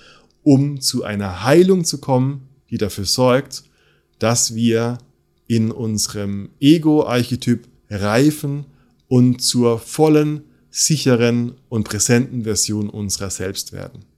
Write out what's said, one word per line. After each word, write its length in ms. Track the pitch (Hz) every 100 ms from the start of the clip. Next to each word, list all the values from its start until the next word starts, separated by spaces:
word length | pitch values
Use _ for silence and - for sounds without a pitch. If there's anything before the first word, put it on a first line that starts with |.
| - _ _ _
um 380 | 147 135 143 143
zu 220 | - 123
einer 400 | - 101 98 90
Heilung 400 | 101 165 185 190
zu 140 | 165 139
kommen, 500 | - 127 135 139 - _ _
die 80 | 113
dafür 260 | 101 -
sorgt, 600 | 92 - 127 127 135 - - _ _ _ _ _
dass 360 | 110 120 -
wir 440 | 113 117 110 117 123 - _ _ _ -
in 240 | 117 110
unserem 760 | - 110 107 - 107 101 101 98 _
Ego-Archetyp 1040 | 143 165 151 151 139 123 120 117 - 120 - _ _
reifen 760 | 104 104 113 147 151 143 143 143 _ _ _ _
und 340 | 123 127 123
zur 380 | - 123 117 113
vollen, 600 | - - 156 151 151 151 - _ _
sicheren 840 | - - 147 135 120 120 120 120 - _
und 140 | 113
präsenten 600 | 104 104 - 120 131 123
Version 440 | 110 101 - 107 104
unserer 400 | 107 101 - 98
selbst 440 | - 92 98 -
werden. 320 | 95 92 - -